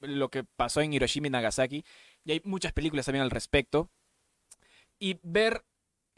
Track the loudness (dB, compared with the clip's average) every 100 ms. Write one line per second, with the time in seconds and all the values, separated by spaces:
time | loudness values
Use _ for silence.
0 | -6 -2 -2 -2 -6 -2 0 2 2 2
1 | 0 0 -2 0 0 2 0 -2 -12 -18
2 | -20 _ -4 -4 -2 -4 -4 -2 -2 -2
3 | 0 0 0 -2 0 0 2 0 0 _
4 | _ _ _ _ -20 -20 _ _ _ -6
5 | -4 -4 -2 2 2 2 -6 _ _ _
6 | _